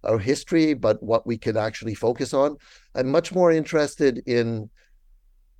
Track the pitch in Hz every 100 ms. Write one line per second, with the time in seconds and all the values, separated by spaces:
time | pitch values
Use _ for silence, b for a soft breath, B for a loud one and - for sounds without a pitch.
0 | - 110 101 143 - 165 156 143 110 110
1 | 107 113 - 113 120 107 107 - 117 101
2 | 117 120 131 139 143 143 b b b -
3 | 131 156 170 185 175 160 147 160 143 -
4 | 143 120 127 120 117 113 107 _ _ _
5 | _ - _ _ _